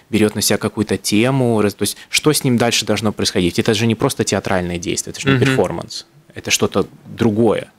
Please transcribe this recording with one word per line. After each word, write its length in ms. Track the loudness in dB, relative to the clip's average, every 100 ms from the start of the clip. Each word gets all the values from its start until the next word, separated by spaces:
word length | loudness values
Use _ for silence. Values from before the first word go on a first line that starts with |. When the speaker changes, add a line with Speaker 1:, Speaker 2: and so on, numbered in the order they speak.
| -4
Speaker 1:
берёт 260 | 0 2 0
на 60 |
себя 160 | -2 0
какую-то 400 | -2 -2 -2 -2
тему, 640 | 0 2 2 2 2 2
раз-, 120 | 0
то 100 | 0
есть 120 | -6 -6 -6
что 240 | 0 0
с 100 | 2
ним 140 | 2 2
дальше 280 | 2 0 -2
должно 280 | 0 -2
происходить? 460 | -2 -2 0 0 0
Это 140 | 0
же 140 | 2 0
не 80 | 2
просто 300 | 0 0 -2
театральное 520 | -2 0 -2 -2 -6
действие, 340 | -4 -6 -8
это 80 | -6
же 80 | 0
не 60 | 2
Speaker 2:
Мгм. 40 | 2
Speaker 1:
перформанс, 600 | 2 0 -2 -8 -14 -16 _ _ -12
это 160 | -4
что-то 340 | 0 0 0 -2 -6 -18
другое. 680 | 0 0 4 2 2 -4